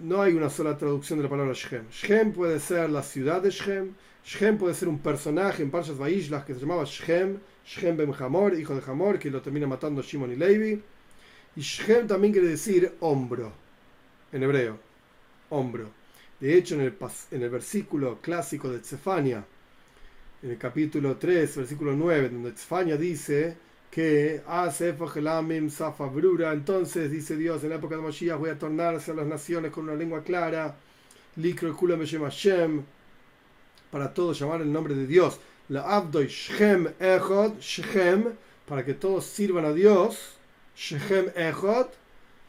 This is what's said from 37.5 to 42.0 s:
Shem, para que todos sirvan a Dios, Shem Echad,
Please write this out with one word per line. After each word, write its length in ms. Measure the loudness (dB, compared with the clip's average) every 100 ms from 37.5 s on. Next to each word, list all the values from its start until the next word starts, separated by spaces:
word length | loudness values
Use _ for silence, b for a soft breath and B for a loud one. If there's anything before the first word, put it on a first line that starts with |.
| 0
Shem, 760 | -8 -8 0 4 6 6 2 -2 B B
para 200 | -6 -6
que 100 | -4
todos 300 | -2 0 -2 -2
sirvan 380 | -2 0 2
a 80 | 2
Dios, 640 | 6 8 8 4 0 -14 -20 -20 _ -20 -14
Shem 500 | -8 -6 0 0 0
Echad, 540 | -2 -4 -2 0 0 -2 -6